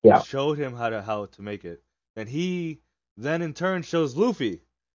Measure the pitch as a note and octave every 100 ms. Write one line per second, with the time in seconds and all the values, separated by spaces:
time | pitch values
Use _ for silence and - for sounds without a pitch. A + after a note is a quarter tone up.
0 | A2 - - C3+ C#3+ D3 C#3 A#2+ A#2 A2
1 | G2+ G#2+ G2+ - G#2 G2+ F2+ E2+ _ _
2 | _ - A2 C#3+ F3+ F3+ E3+ D3+ _ _
3 | _ - B2+ E3 E3+ - F3+ F#3 D#3+ E3+
4 | D3+ B2+ A#3+ G3+ A#2+ F2+ _ _ _